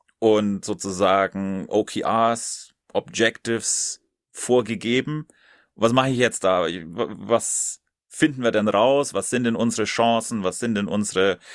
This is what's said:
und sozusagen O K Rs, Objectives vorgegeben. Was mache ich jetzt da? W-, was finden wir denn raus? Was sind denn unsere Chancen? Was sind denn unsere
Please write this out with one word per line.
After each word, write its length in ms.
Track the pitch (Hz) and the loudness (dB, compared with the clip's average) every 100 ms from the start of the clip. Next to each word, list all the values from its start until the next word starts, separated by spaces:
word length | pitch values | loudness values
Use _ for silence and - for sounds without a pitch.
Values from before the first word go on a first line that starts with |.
| _ _ | _ _
und 440 | 113 107 104 98 | 4 4 2 -2
sozusagen 1000 | - 95 101 92 98 98 95 98 98 95 85 | -4 -6 -6 0 2 4 2 -2 -6 -6 -2
O 140 | 107 | -2
K 200 | 110 107 - | -2 -4 -2
Rs, 720 | 110 117 117 - - - _ _ | 2 2 0 -6 -12 -16 _ _
Objectives 1080 | 98 - 92 117 - 113 113 - - - - _ _ _ | -6 -4 0 0 0 -4 -4 -2 -4 -4 -8 _ _ _
vorgegeben. 960 | - - 123 107 113 120 123 131 151 156 _ _ _ _ | -10 2 2 2 -4 -2 -2 -2 -6 -10 _ _ _ _
Was 180 | - 117 | 0 2
mache 200 | 127 131 | 4 2
ich 60 | 123 | 2
jetzt 260 | 120 - | 0 2
da? 240 | 95 92 82 | 2 2 0
W-, 180 | 87 80 | -4 -8
was 960 | 87 - 104 101 113 - - - - _ _ _ | -6 -6 -6 0 0 0 -4 -6 -8 _ _ _
finden 360 | - 156 131 | 0 0 2
wir 80 | 120 | 0
denn 160 | 107 107 | 2 2
raus? 480 | 101 120 139 139 98 | 4 4 4 0 -4
Was 160 | - | -2
sind 140 | 123 120 | -2 0
denn 100 | 113 | 0
unsere 300 | 117 113 107 | 0 0 -2
Chancen? 580 | - 117 117 113 113 | 2 2 2 -2 -4
Was 160 | 92 - | -4 -2
sind 160 | 120 104 | -2 -2
denn 120 | 101 | -2
unsere 520 | 104 104 95 95 90 - | -2 -2 2 2 0 -6